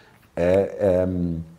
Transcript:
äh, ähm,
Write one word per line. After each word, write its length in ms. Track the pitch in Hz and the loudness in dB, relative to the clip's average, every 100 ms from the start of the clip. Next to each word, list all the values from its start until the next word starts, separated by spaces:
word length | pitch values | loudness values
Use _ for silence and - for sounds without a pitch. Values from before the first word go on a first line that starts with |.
| - _ _ - | -20 _ _ -2
äh, 280 | 87 95 95 - | 2 2 0 0
ähm, 640 | 98 90 92 90 87 85 82 | 0 2 0 -2 -4 -6 -10